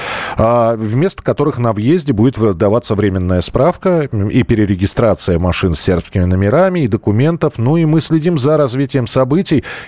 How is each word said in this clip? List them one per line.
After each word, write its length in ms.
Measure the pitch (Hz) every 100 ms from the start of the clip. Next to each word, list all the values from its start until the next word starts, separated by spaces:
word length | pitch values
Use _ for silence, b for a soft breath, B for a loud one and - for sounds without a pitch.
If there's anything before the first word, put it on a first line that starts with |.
| B B B B
а, 380 | 113 120 113 117
вместо 480 | 110 120 185 -
которых 340 | - 117 147 139
на 160 | 117
въезде 400 | 107 113 180 143
будет 240 | 104 123 104
выдаваться 580 | 110 85 101 117 - 101
временная 460 | 104 92 90 90
справка 680 | - - 147 - 190 170 143
и 320 | 110 101 131
перерегистрация 960 | 117 110 101 95 98 - 117 92 - 82
машин 340 | 90 - 95
с 80 | 80
сербскими 440 | - 87 - 98 90
номерами 560 | 92 101 139 190 180
и 60 | 127
документов. 680 | 101 - 104 147 170 156 -
Ну 200 | 117 165
и 80 | 160
мы 160 | 156
следим 360 | - 160 156 165
за 200 | 131 156
развитием 500 | 139 127 139 139 117
событий. 560 | 131 127 151 165 143 B B